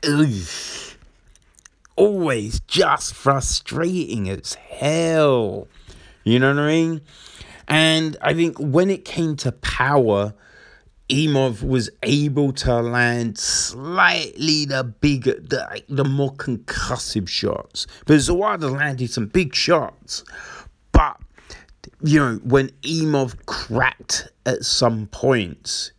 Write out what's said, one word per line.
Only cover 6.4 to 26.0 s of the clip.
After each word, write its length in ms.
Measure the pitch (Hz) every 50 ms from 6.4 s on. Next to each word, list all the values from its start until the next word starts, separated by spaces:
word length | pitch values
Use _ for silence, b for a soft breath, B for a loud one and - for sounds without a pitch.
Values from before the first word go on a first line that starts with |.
| 131 135 139
what 80 | 143 147
I 40 | 147
mean? 340 | 151 165 165 165 165 156 143 B B B B B B B B B B B B B
And 500 | - 156 160 160 160 160 160 156 151 -
I 120 | - 147 147
think 240 | 165 170 170 - -
when 320 | 143 151 131 165 180 196
it 160 | 196 - -
came 300 | - - - 170 160 151
to 160 | 143 - 127
power, 840 | - _ - - - - 127 135 143 147 127 110 104 101 101 104 107 b b b b b b b b b b b _ _ _ _
Imov 520 | 131 139 151 156 147 135 135 131 117 101
was 300 | 127 135 131 127 110 104 - _
able 520 | - 110 127 147 147 147 139 143 143 139 135
to 280 | - - 131 123 117
land 560 | 117 120 120 123 120 120 120 120 117 117 101 -
slightly 1300 | - - - - - - - 117 135 160 175 190 185 180 175 - 156 120 - - 135 160 156 151 147
the 180 | 139 139 131 131
bigger, 520 | 120 107 _ - 147 143 135 117 127 - -
the, 280 | - - 147 131 - -
like, 160 | - 110 - _
the 180 | 143 135 135
more 280 | 139 135 139 143 131 135
concussive 960 | - - - 127 107 - - - - - - 131 117 - - - 113 98 90
shots. 580 | - - - 101 - - - - _ - - B B B B -
But 80 | 151
Zawada 600 | 151 135 123 175 175 196 214 208 180 160 139 131
landed 360 | 139 147 147 135 127 127 117
some 160 | - - 110 101
big 260 | - 185 185 139 -
shots. 680 | - - - 170 160 131 - - _ _ - - - - B B B B B B B B B B _ _ _ _
But, 260 | 175 156 143 - _ - - B B B B B B B B B _ - - _ _
you 160 | - 156 147 156
know, 220 | 143 127 113 104 -
when 260 | 123 123 139 135 131 - _
Imov 640 | - 135 160 160 160 156 151 139 135 123 - - -
cracked 840 | - - - - - 110 120 127 127 - _ - _ - - - - _ _ _
at 180 | 127 127 - 123
some 420 | - - - 131 120 113 110 107 101
points 840 | - - - 127 135 120 101 85 71 - _ - - - - - _ _